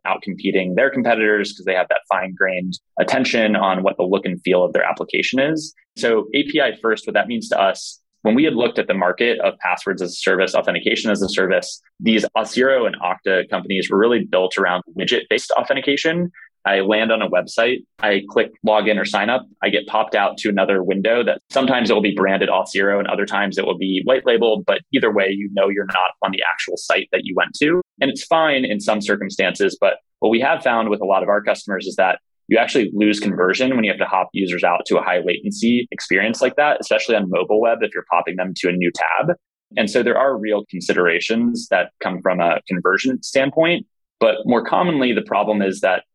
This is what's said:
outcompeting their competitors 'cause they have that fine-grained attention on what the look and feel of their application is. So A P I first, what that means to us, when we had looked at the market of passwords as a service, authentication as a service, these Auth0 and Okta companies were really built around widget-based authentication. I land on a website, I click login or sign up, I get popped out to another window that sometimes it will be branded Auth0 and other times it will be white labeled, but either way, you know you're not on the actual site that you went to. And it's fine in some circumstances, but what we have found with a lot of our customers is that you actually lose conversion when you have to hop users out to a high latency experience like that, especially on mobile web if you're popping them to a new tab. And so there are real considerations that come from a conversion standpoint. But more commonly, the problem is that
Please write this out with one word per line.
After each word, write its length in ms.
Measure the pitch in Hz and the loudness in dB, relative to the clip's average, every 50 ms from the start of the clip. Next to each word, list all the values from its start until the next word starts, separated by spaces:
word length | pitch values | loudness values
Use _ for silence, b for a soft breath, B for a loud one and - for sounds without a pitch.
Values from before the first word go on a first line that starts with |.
| - | -4
outcompeting 680 | 90 95 - - 101 90 87 - 95 92 95 92 90 90 | -4 -4 -4 -6 -8 -10 -6 -2 -2 0 0 0 0 0
their 140 | 110 131 135 | 0 0 0
competitors 600 | 139 131 113 117 117 110 107 107 107 104 101 101 | 0 0 0 0 2 2 2 2 2 2 0 -4
'cause 140 | - - 90 | -8 -6 -4
they 100 | 95 92 | -2 0
have 140 | 92 87 - | 0 0 0
that 100 | - - - - | -2 -2 -2 -2
fine-grained 680 | 98 92 92 95 92 - 95 95 92 90 92 92 87 - _ _ _ - | -2 -2 -2 -4 -4 -2 -2 -2 0 -2 -4 -6 -8 -10 _ _ _ -2
attention 560 | 92 - 135 131 127 - - 117 110 107 104 | -2 0 0 0 0 0 0 0 2 2 2
on 280 | 90 98 95 92 92 95 | 2 2 0 0 0 0
what 140 | 98 95 | -2 0
the 60 | - 90 | 0 0
look 220 | 90 98 95 - | 0 0 0 -2
and 160 | 95 90 90 | -4 -6 -4
feel 220 | - - 90 90 90 | 0 2 2 4 4
of 100 | 87 - | 2 2
their 100 | - 90 | 0 0
application 540 | 85 82 - 87 - - 90 - - 127 | 0 -2 -4 -6 -4 -4 -4 -2 -2 0
is. 380 | 131 139 151 160 156 156 - b b b _ _ | 0 0 0 -2 -4 -6 -10 b b b _ _
So 320 | - 131 117 113 110 - - - | -2 0 2 2 2 0 0 -2
A 100 | 143 143 | -2 -2
P 160 | 143 - 151 | 0 0 0
I 160 | 139 120 107 - | 0 0 -2 -2
first, 240 | - 113 107 - - | -2 -2 -2 -2 -4
what 80 | 110 104 | -2 -2
that 140 | 104 104 | -2 0
means 220 | 107 120 113 110 - | -2 -4 -8 -4 -2
to 100 | - - | 0 2
us, 420 | 98 95 92 - - - - - _ _ _ _ | 2 2 0 -2 -8 -16 -16 -20 _ _ _ _
when 120 | - 107 113 | 0 2 2
we 120 | 135 156 | 4 2
had 100 | 156 127 | 2 2
looked 240 | 113 120 117 - 117 | 0 -2 0 0 -2
at 80 | 98 | -2
the 80 | - 104 | -2 -2
market 440 | 98 90 90 90 - 117 120 113 - | 0 0 0 0 0 0 0 0 0
of 180 | - 98 - - | 0 -2 -2 -2
passwords 420 | - 90 90 - - 101 92 87 | -4 -4 -4 -4 -4 -4 -4 -4
as 120 | 90 87 - | -6 -6 -6
a 20 | |
service, 400 | - - 95 95 90 95 92 - | -4 -2 0 0 2 0 0 0
authentication 560 | - - 98 90 85 - 107 113 - - 110 | 0 0 0 -2 -2 -2 -2 -2 0 0 -2
as 100 | 101 92 | 0 0
a 80 | 98 90 | -2 -2
service, 520 | - 101 95 92 95 87 - - - - _ _ _ - | 0 0 0 2 0 0 -2 -4 -10 -16 _ _ _ -2
these 260 | - 113 113 110 - - - | 0 2 2 2 0 0 -2
Auth0 520 | 113 107 - - 123 127 135 135 127 117 | -2 -4 -2 0 2 2 4 4 2 2
and 80 | 101 - | -2 -2
Okta 520 | - - 87 90 - - 98 95 92 - - | -4 -4 -4 -6 -4 -2 0 0 0 0 -2
companies 420 | 101 92 90 - 98 95 87 - | -4 -6 -4 -4 -4 -4 -2 0
were 80 | 90 98 | 2 4
really 240 | 110 120 120 110 95 | 4 4 4 2 0
built 340 | - - 92 92 92 - | 0 0 2 2 2 0
around 260 | 98 95 90 90 92 - - 160 | 0 0 0 0 -2 -4 -8 -8
widget-based 540 | - - - 120 - - - 110 127 - - | -6 -2 0 0 -2 0 0 -2 -2 0 0
authentication. 800 | - - - - 135 135 - 143 139 143 - 160 165 175 175 175 B B B B _ _ - | -2 0 0 0 -2 0 0 0 -2 0 0 -2 0 -2 -2 -4 B B B B _ _ -2
I 120 | 98 98 98 | 0 2 2
land 320 | 95 101 110 110 113 113 | 2 2 2 2 2 2
on 100 | 113 110 | 2 0
a 80 | 101 87 | 0 0
website, 560 | 90 90 90 - - 117 117 123 127 123 - _ _ - | 0 0 -2 -2 0 0 0 0 0 -2 -6 _ _ -2
I 240 | - 104 101 98 101 | 0 0 0 0 -2
click 240 | - - - - - - _ - | 0 0 0 0 0 -4 _ 0
login 340 | 110 107 107 104 110 107 95 | 2 2 4 4 2 0 0
or 60 | 101 | 0
sign 240 | - - 101 104 110 | 0 0 0 2 2
up, 160 | 127 131 - - _ _ | 0 -2 -2 -8 _ _
I 80 | 98 101 | -2 -2
get 160 | 104 - - | 0 -2 -2
popped 300 | - - 107 110 - - | 0 -2 -2 0 0 0
out 200 | 104 101 92 - - | 0 0 0 -2 -2
to 100 | - 110 | -2 0
another 320 | 101 95 95 98 101 95 | 2 2 2 2 2 2
window 400 | 90 87 95 98 95 110 117 120 | 0 0 0 0 0 2 2 2
that 180 | 113 101 - - - - | 2 0 -2 -2 -6 -4
sometimes 400 | - 135 131 120 131 123 113 104 | 0 0 2 2 2 2 2 2
it 20 | 110 | 2
will 80 | 107 | 2
be 140 | 104 104 - | 2 0 0
branded 340 | - 98 95 98 95 98 95 | 0 0 2 2 2 0 0
Auth0 480 | 95 95 95 - - 98 98 98 101 | 0 0 0 -2 -2 0 0 2 2
and 100 | 101 101 | 0 0
other 200 | - 101 101 101 | -2 -2 -2 -2
times 320 | - 107 101 101 98 92 98 | -2 -2 -2 -2 -2 -2 -2
it 80 | 98 | -2
will 100 | 98 92 | -2 -2
be 240 | 87 98 95 92 92 90 | -2 -2 -2 -2 -2 2
white 220 | 123 131 131 - | 2 2 2 2
labeled, 400 | 127 117 104 117 113 107 101 92 | 2 2 2 2 2 0 0 0
but 160 | - 117 - - _ | -2 -2 -2 -2 _
either 200 | 139 131 - 110 | 0 2 2 2
way, 180 | 104 101 98 95 | 2 2 0 0
you 180 | 98 101 101 98 98 | -2 -4 -6 -4 0
know 160 | 98 98 101 | 0 2 2
you're 160 | 101 101 98 | 0 -2 -4
not 280 | 92 92 92 92 92 - _ 104 | -2 0 0 0 0 -2 _ -4
on 80 | - | -4
the 100 | 98 95 - 85 | -2 -2 -2 -2
actual 240 | 85 - - 92 90 | -2 -4 -6 -8 -8
site 320 | - - - 90 95 95 - | -6 -4 -2 -2 -2 -2 -2
that 120 | 92 92 - | -4 -4 -4
you 120 | 90 90 | -4 -2
went 180 | 92 90 - - - | -2 -2 -2 -2 -2
to. 240 | 147 151 175 180 - _ _ - | 0 2 2 0 -2 _ _ -4
And 80 | - 139 | -4 -4
it's 160 | 135 - - | -4 -6 -4
fine 400 | - 165 160 160 156 139 131 127 | -2 0 2 2 2 0 0 0
in 140 | - 107 101 | -2 -4 -2
some 200 | 101 117 107 104 | -2 -2 -2 0
circumstances, 800 | 101 107 104 104 101 95 - - 98 90 87 - 101 95 - - | 0 -2 -2 -2 -4 -6 -4 -2 -2 -2 0 0 0 -2 0 0
but 180 | - 95 - - _ _ _ _ | 0 0 0 -2 _ _ _ _
what 80 | - 110 | 0 2
we 100 | 113 113 | 2 2
have 240 | 131 147 165 151 - | 2 0 0 0 0
found 260 | 131 117 113 110 107 | 0 0 0 0 0
with 120 | 104 101 | -2 -2
a 40 | 98 | 0
lot 160 | 98 95 92 | 0 0 2
of 80 | 92 101 | 2 2
our 100 | 101 104 | 0 2
customers 460 | 104 110 101 - - 101 98 92 98 | 0 0 -2 -2 -4 -6 -6 -6 -6
is 120 | 92 - | -4 0
that 200 | - 92 92 - - _ _ _ _ _ | 0 2 2 0 -2 _ _ _ _ _
you 100 | - 104 | 0 2
actually 320 | 113 113 - - 135 107 - - | 2 2 2 2 0 0 2 2
lose 240 | 101 107 107 107 104 | 2 2 2 2 2
conversion 560 | - 101 90 85 90 90 95 - 127 131 131 | -2 -2 0 2 2 2 2 2 0 0 2
when 80 | 120 110 | 2 0
you 80 | 98 | 0
have 80 | 90 - | 0 -2
to 60 | 95 | -2
hop 240 | - 98 95 90 - - | 0 0 0 -2 -2 -2
users 300 | 101 95 90 87 87 90 | -2 -2 -2 0 0 2
out 240 | 87 87 - - | 2 2 0 0
to 100 | - 98 | 0 0
a 60 | 85 - | 0 2
high 160 | 92 90 90 | 2 0 0
latency 680 | 82 90 87 - - 104 104 - 117 117 120 120 120 - | 0 -2 -4 -4 -4 -8 -4 0 0 2 2 2 0 -4
experience 500 | - - - - 92 95 101 110 113 - | -10 -12 -4 -2 0 0 0 0 0 0
like 140 | 131 123 - | 0 0 2
that, 220 | 156 147 147 147 - | 2 2 2 0 0
especially 320 | - - 110 110 - - 113 | 0 0 0 0 2 2 0
on 140 | 104 98 90 | 0 0 0
mobile 320 | 90 87 90 95 107 107 | -2 -2 0 2 2 2
web 220 | 117 117 117 113 113 | 2 2 2 0 -2
if 100 | - - | -4 -4
you're 120 | 90 - - | -8 -4 0
popping 280 | 87 85 - 85 90 | 0 0 0 -2 -4
them 180 | 92 92 95 85 | -4 -6 -6 -4
to 140 | - - 87 | -2 -2 0
a 20 | |
new 180 | 87 90 90 87 | 0 0 0 -2
tab. 440 | - - 82 82 85 - - 165 175 - _ _ _ _ _ _ 101 | -2 -2 -2 0 0 0 0 -2 -4 -4 _ _ _ _ _ _ -4
And 100 | 104 110 | -2 -2
so 140 | 104 - 127 | 0 0 0
there 160 | 117 120 110 | 2 2 2
are 180 | 113 131 139 131 | 2 2 2 0
real 300 | 104 107 107 104 104 101 | -2 -2 -2 -2 -4 -4
considerations 1000 | - - 87 - - 98 95 87 85 85 87 - - 113 113 120 120 117 117 - - | -6 -10 -6 -4 -2 0 2 2 2 2 0 0 -2 0 0 0 0 -2 -4 -4 -2
that 220 | 95 90 90 - - - | 0 0 0 -2 -6 -8
come 240 | - 95 92 90 - | -6 -6 -6 -2 -2
from 160 | 92 90 90 | -2 0 2
a 200 | 85 85 80 - - | 2 0 0 -2 -4
conversion 540 | - 92 87 85 92 95 95 - 262 - - | -4 -4 -2 0 0 0 0 0 -2 -4 -4
standpoint. 640 | - - - 135 135 139 - 160 160 170 175 160 - - _ _ _ _ _ - | -6 -2 0 0 0 2 2 2 2 2 0 -2 -4 -8 _ _ _ _ _ 2
But 180 | 117 110 107 110 110 | 2 2 2 2 0
more 200 | - 120 113 - | 0 0 0 2
commonly, 480 | - - 180 180 175 160 139 127 123 110 | 0 0 2 2 2 2 2 0 0 0
the 80 | 104 | 0
problem 400 | 101 - 110 101 101 107 104 101 | -2 0 0 0 2 2 0 0
is 200 | 98 95 92 - | 0 0 0 0
that 240 | - 95 92 - - _ _ | 0 0 0 0 -2 _ _